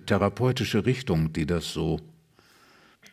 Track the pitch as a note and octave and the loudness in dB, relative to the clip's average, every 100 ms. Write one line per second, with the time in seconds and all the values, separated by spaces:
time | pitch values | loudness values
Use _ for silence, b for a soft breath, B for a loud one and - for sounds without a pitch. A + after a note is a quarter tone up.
0 | - G#2 G2+ G2+ B2+ B2 G2+ G#2+ A#2 C3 | 0 2 2 2 0 0 0 0 0 -2
1 | - E2 D#2+ E2 D#2 E2+ - - D#2 D#2+ | 0 0 0 -2 -2 -2 -2 -4 -2 -2
2 | - - _ b b b b b b b | -6 -20 _ b b b b b b b
3 | b | b